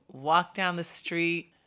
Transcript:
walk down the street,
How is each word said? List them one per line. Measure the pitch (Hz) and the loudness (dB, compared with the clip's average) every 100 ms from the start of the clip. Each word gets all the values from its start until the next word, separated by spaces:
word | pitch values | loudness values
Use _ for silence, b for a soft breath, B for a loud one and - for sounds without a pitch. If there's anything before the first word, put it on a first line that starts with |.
| - | -20
walk | 131 143 170 175 | -8 2 2 2
down | - 185 | -2 -2
the | 175 | -2
street, | 165 - - 170 170 170 - _ | -4 -8 -4 0 0 -2 -6 _